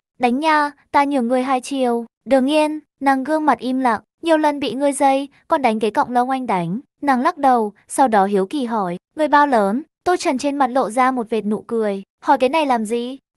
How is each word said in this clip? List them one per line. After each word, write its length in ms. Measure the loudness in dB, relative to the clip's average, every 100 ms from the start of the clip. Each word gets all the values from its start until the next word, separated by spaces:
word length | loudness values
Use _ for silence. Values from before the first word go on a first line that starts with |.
| _ -4
"Đánh 200 | -2 0
nha, 320 | 2 2 0 -6 _
ta 140 | 0
nhường 240 | 2 0 0
ngươi 140 | 0
hai 180 | 0 -2
chiêu." 460 | -4 -2 0 -2 -6 _
"Đường 260 | 0 2 4
Yên." 300 | 2 0 -2 -12 -4
Nàng 240 | 0 0
gương 220 | 0 0 2
mặt 120 | 0
im 220 | 0 -2
lặng, 200 | 0 -2 -6 _
"Nhiều 160 | 0 2
lần 220 | 2 0
bị 140 | -4
ngươi 180 | -2 -2
dây, 360 | 2 2 2 -2 _ -4
còn 140 | 0
đánh 180 | 0 0
cái 100 | 0
cọng 200 | 0 0
lông 200 | 0 0
anh 160 | -2 -2
đánh." 340 | -2 -2 -6 -10 _
Nàng 180 | -2 0
lắc 180 | 0 0
đầu, 340 | 2 2 0 -6 -6
sau 200 | 0 4
đó 160 | 4
hiếu 220 | 2 2 0
kỳ 180 | -2
hỏi, 320 | -4 -2 -4 -6 _ -4
"Ngươi 120 | 0
bao 180 | 2 2
lớn?" 360 | 2 2 -2 -6 _
Tô 120 | -2 -2
Trần 220 | -2 -2
trên 180 | -2 -2
mặt 100 | -2
lộ 240 | 0 -2
ra 200 | 0 0
một 200 | 0 -4
vệt 140 | -4
nụ 160 | -2 -4 -4
cười, 360 | -4 -2 -4 -10 _
hỏi 140 | 0 2
cái 100 | 2
này 180 | 0 0
làm 180 | -2
gì? 340 | -2 -4 -6 -12 _